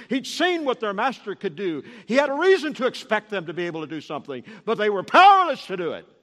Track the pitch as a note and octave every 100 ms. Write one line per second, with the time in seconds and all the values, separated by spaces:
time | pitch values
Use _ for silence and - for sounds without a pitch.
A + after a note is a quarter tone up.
0 | A#3+ C4 - - F4 F4 C#4+ A#3+ G#3+ G3
1 | C4 - G#3+ F#3 G3+ D3+ G3 D3+ - A#3
2 | F#3+ B3 C#4+ C#4 F#4 F#4+ D4 G3+ B3 -
3 | - G#3+ G#3+ G3+ D3+ E3 F3 D#3+ D3 D#3
4 | - D3 A2+ B2+ - - - A3+ G#3 G3+
5 | - D#4 G4 F#4+ F4 B3+ - F#3 E3 G2
6 | E2 _